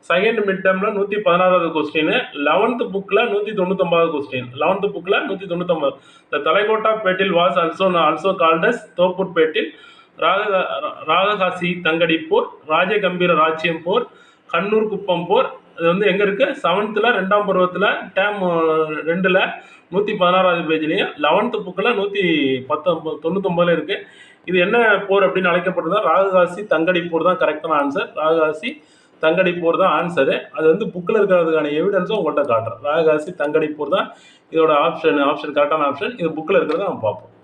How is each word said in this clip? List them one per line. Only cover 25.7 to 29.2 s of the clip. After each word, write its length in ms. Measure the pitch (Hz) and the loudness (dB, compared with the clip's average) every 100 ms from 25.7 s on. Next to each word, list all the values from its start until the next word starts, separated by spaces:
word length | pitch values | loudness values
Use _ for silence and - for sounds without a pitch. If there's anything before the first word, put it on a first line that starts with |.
| 175 160 202 190 | -2 -2 0 2
ராககாசி 520 | 170 196 185 175 175 214 | 2 4 4 2 -2 -2
தங்கடி 360 | 160 165 180 170 | 0 2 0 0
போர் 140 | 160 | 0
தான் 140 | 175 180 | 0 2
கரெக்டான 380 | 156 151 165 151 | 0 -2 -2 0
ஆன்சர். 280 | 139 139 - - | 0 -4 -6 -2
ராககாசி 540 | 156 165 156 151 247 - _ _ _ _ | 0 2 2 0 -8 -10 _ _ _ _